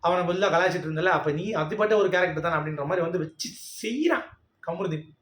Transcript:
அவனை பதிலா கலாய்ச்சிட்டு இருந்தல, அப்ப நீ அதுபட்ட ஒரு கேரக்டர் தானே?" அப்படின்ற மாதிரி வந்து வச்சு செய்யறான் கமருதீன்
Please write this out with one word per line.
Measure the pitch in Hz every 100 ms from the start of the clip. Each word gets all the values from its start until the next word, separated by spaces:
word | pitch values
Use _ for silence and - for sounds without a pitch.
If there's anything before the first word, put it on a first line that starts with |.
அவனை | 165 180 175
பதிலா | 180
கலாய்ச்சிட்டு | 196 165 185 170 151
இருந்தல, | 156 180
அப்ப | 160 160
நீ | 147 196
அதுபட்ட | 196 156 208 208 214
ஒரு | 196
கேரக்டர் | 180 180 156
தானே?" | 165
அப்படின்ற | 160 151 147
மாதிரி | 143 185
வந்து | 165 175
வச்சு | 156 - - - - -
செய்யறான் | 220 247 330 269 - - _ _ -
கமருதீன் | 175 185 156 - _